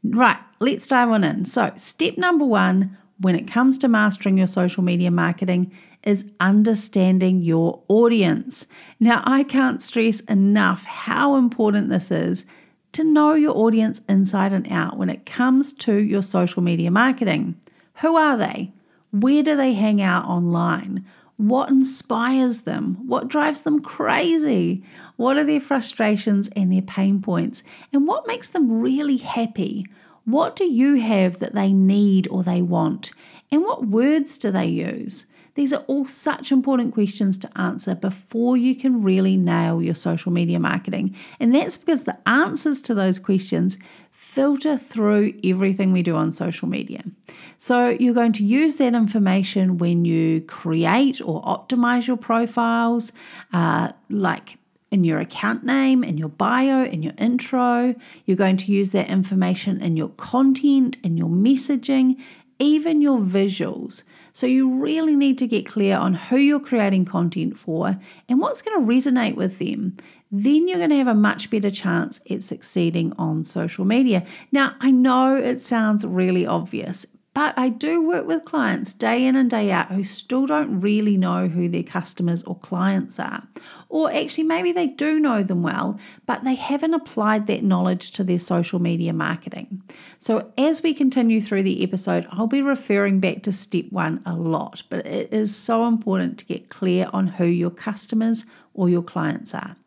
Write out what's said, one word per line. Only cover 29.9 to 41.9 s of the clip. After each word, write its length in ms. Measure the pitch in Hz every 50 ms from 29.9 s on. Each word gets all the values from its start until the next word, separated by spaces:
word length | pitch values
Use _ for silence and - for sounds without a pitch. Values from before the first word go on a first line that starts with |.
| - - - - - _ _
What 320 | 226 233 294 330 - -
do 80 | - 403
you 320 | 349 269 226 262 285 285
have 420 | 262 226 220 226 196 190 185 175 185
that 160 | - - -
they 180 | 202 196 196 196
need 560 | 190 190 190 196 202 208 202 190 190 185 -
or 140 | - 185 185
they 180 | 180 180 175
want? 520 | 180 170 180 175 - - - 196 - - - _ - - - - _ _
And 120 | - 302 349
what 240 | 415 523 - 269
words 500 | 214 196 220 247 277 302 320 285 294 -
do 140 | - - 208
they 160 | 190 185 180
use? 580 | 170 170 170 175 - - - - - - - - _ _ _ _ _ _
These 180 | - 285 262 285
are 120 | - -
all 200 | - 269 277 277
such 460 | 262 - - - 302 285 - - - 277
important 400 | 262 254 277 269 247 240 - -
questions 460 | 226 208 196 202 - 214 196 185 190
to 200 | - - - -
answer 360 | 185 185 185 185 - - 185
before 640 | 175 - 196 190 - - _ - 226 233 247 254 254
you 180 | 240 254 254
can 260 | 262 - 269 254 233 214
really 360 | 190 185 190 190 190 190 190
nail 420 | 180 170 170 170 170 165 165 165
your 140 | 170 165 170
social 360 | - - 175 170 170 - 185
media 300 | 175 170 170 170 170 175
marketing. 560 | - - - 185 190 - 190 190 185 190 190 - - - - -
And 140 | - 233 247
that's 240 | 285 349 - 370 -
because 240 | _ -